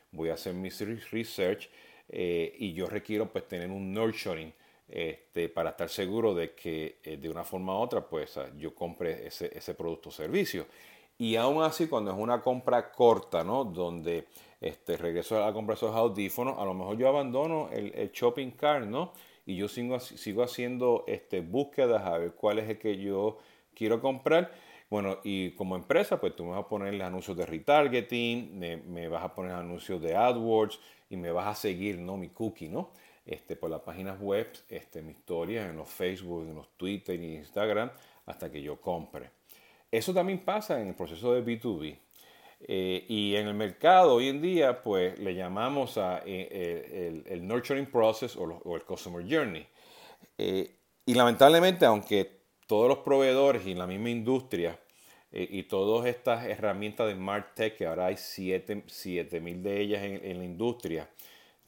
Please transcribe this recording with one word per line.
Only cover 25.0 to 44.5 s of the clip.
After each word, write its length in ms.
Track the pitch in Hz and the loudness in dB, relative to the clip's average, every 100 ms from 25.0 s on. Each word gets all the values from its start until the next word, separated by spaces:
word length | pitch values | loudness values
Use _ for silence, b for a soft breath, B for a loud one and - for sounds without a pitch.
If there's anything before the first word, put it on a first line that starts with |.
| 98 95 | -2 -4
y 280 | 104 95 92 | -4 -4 -4
como 260 | - 95 92 | -4 -6 -4
empresa, 420 | - 180 202 180 | 2 2 2 0
pues 160 | 90 - | -2 -4
tú 80 | |
me 80 | 85 | -8
vas 140 | 95 - | -6 -4
a 20 | |
poner 340 | 104 98 101 | -4 -4 -4
anuncios 340 | 92 92 95 87 | -4 -6 -6 -6
de 80 | 85 | -4
retargeting, 1120 | 82 - 147 143 123 104 120 117 120 92 95 | -4 4 6 6 2 0 -2 0 -2 -6 -8
me, 180 | 85 82 | -6 -6
me 300 | 87 85 85 | -8 -8 -6
vas 160 | 82 | -4
a 100 | 90 | -6
poner 200 | - 92 | -6 -6
anuncios 480 | 90 87 87 - 92 | -6 -8 -10 -6 -6
de 140 | 82 90 | 0 4
AdWords 640 | 123 120 113 110 107 - B B B | 4 4 2 4 2 -2 B B B
y 60 | 92 | -10
me 160 | 85 | -4
vas 160 | 85 101 | -2 -2
a 80 | 104 | -2
seguir, 420 | 107 87 101 90 | -4 -2 -4 -4
¿no? 200 | 87 98 | -6 -8
Mi 100 | 85 | -10
cookie, 400 | - 113 - 78 | -6 -6 -6 -10
¿no? 240 | 113 196 B B B - | -8 -10 B B B -14
Este, 300 | 76 - 82 | -14 -10 -8
por 140 | 82 | -6
las 120 | 80 | -6
páginas 380 | - 85 95 95 | -10 -10 -10 -8
web, 280 | 101 101 113 - - | -2 -2 -2 -10 -16
este, 320 | - - 82 | -16 -14 -16
mi 100 | 78 | -16
historia 560 | 76 - 85 85 113 98 | -18 -6 -4 -2 -4 -6
en 100 | 80 | -8
los 120 | 78 | -12
Facebook, 540 | - 92 95 90 85 | -4 -4 -4 -6 -8
en 120 | 80 78 | -8 -12
los 140 | - - | -16 -8
Twitter 420 | 92 101 - 90 | -6 -6 -4 -6
y 160 | 82 80 | -6 -10
Instagram, 560 | 73 98 107 104 123 B B B - | -8 -2 0 0 -2 B B B -16
hasta 260 | - 85 | -12 -10
que 100 | 76 | -10
yo 180 | 73 71 | -10 -8
compre. 520 | 95 85 73 71 64 _ B B B B B | -4 -6 -6 -14 -16 _ B B B B B
Eso 220 | 113 185 | -2 2
también 260 | 185 185 185 | 2 2 0
pasa 420 | - 208 208 143 | 0 -2 0 -2
en 80 | 98 | -2
el 60 | 90 | -6
proceso 380 | 85 82 120 | -8 -4 2
de 80 | 123 | 2
B 160 | 117 113 | 2 -2
two 220 | 120 87 | -2 -4
B. 200 | 76 73 _ B B B B B - | -6 -10 _ B B B B B -4
Eh, 380 | 95 92 92 - | -2 0 -2 -2
y 280 | 107 104 101 | -2 2 0
en 120 | 104 | 0
el 60 | |
mercado 640 | 104 107 - 156 185 175 120 | -2 -4 4 8 10 10 8
hoy 140 | 135 | 4
en 120 | 139 | 0
día, 400 | 175 | 0